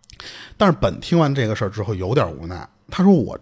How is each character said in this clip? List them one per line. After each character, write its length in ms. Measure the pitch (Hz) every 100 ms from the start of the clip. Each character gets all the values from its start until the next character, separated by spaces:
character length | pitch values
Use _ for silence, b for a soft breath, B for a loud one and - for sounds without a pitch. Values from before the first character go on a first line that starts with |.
| _ - B B B B
但 120 | 202
是 80 | 147
本 200 | 98 -
听 180 | - 170
完 160 | 147
这 140 | 139 110
个 80 | 104
事 80 |
儿 60 | 101
之 120 | 107
后 140 | 98 95
有 180 | 92
点 160 | 139 92
无 160 | 71 82
奈， 200 | 87 - _ -
他 120 | -
说 100 | 190 180
：“我 240 | 101 -